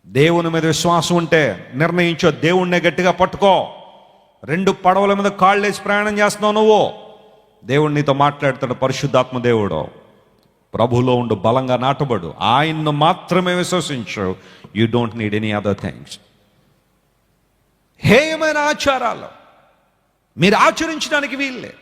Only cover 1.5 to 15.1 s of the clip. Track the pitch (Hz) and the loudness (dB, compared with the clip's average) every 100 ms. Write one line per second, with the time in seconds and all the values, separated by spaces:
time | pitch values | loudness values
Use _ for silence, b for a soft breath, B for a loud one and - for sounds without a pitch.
1.5 | 90 - 123 165 175 170 165 170 131 151 | -4 -10 -4 -2 0 0 2 0 2 0
2.5 | 185 180 175 170 165 180 175 185 160 196 | 0 0 0 0 0 0 2 0 2 2
3.5 | 175 98 - - - _ _ _ _ 107 | 4 0 -12 -20 -20 _ _ _ _ -6
4.5 | 165 196 185 180 190 202 202 202 196 185 | -2 0 2 2 2 2 2 0 2 2
5.5 | 202 208 196 - 202 208 208 208 202 214 | 4 0 -4 -2 -2 -2 0 0 0 0
6.5 | 214 220 214 135 - - - - _ _ | 2 4 4 2 -4 -20 -20 -20 _ _
7.5 | _ 101 139 151 147 143 139 143 143 143 | _ -2 0 2 0 0 2 2 2 -4
8.5 | 127 123 123 131 135 143 127 123 127 120 | -2 -6 -4 -4 -2 0 0 0 -2 0
9.5 | 113 98 80 - - _ _ _ _ _ | 0 0 -4 -6 -12 _ _ _ _ _
10.5 | _ _ - 117 120 127 123 117 107 110 | _ _ -2 0 2 2 0 0 0 0
11.5 | 127 131 123 127 139 143 107 82 - 98 | 0 0 -2 0 -2 -2 -4 -6 -4 0
12.5 | 127 160 160 151 147 156 - - 180 180 | 2 0 -2 -2 2 2 0 -2 -2 0
13.5 | 180 170 180 147 135 104 - 92 92 B | -2 -2 -4 -4 -8 -8 -6 -6 -6 B
14.5 | B B 104 113 120 117 | B B -2 0 2 -2